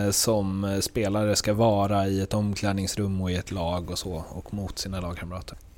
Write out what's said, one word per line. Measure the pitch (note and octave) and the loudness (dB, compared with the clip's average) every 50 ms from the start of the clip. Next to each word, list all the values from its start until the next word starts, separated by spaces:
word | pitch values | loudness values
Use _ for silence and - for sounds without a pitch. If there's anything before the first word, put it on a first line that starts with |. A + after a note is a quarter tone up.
| G2+ | 2
eh, | G2+ | 2
som, | G2 - - A#2 A2 G#2 G2 F#2+ F#2+ G2 G2+ | 2 2 4 4 2 2 2 0 0 0 0
eh, | G2 G2 G2 | 0 0 0
spelare | - - - A#2+ G#2 G2 G2+ G#2+ G#2+ G#2 G2+ | -2 -2 -2 0 0 2 2 2 2 2 2
ska | - - G#2+ G#2 | 2 2 2 4
vara | G#2+ A#2 A2+ G#2 G2+ G2+ G2+ G#2 G2+ G2 G2 | 4 6 6 6 4 4 4 4 2 2 2
i | G2 F#2+ | 2 2
ett | F#2+ - - | 0 0 0
omklädningsrum | G#2+ G#2 G2+ G2 - - G2+ G2 G2 F#2+ F2+ - - G2+ G2 F#2+ F#2 | 0 2 0 0 0 0 0 0 0 0 -2 -2 -2 -2 0 0 0
och | F#2 F2+ | 0 0
i | F2+ | -2
ett | F2+ - - | -2 -4 -4
lag | G2 F#2+ E2+ E2+ F2+ F2+ E2 E2 | -4 -4 -2 -2 -2 -4 -4 -6
och | F2 - | -6 -6
så, | - F#2 F2+ E2 D#2 - | -6 -6 -6 -6 -8 -10
och | - F#2 - - G2+ | -10 -12 -10 -8 -6
mot | G2+ G2 F2+ - - | -6 -6 -6 -6 -6
sina | - F#2+ F#2+ F#2 | -6 -6 -6 -6
lagkamrater? | F2+ F2 F2 - F2 E2+ F2+ F2+ - - - - - - - | -6 -6 -6 -8 -8 -10 -10 -10 -10 -12 -14 -16 -18 -20 -12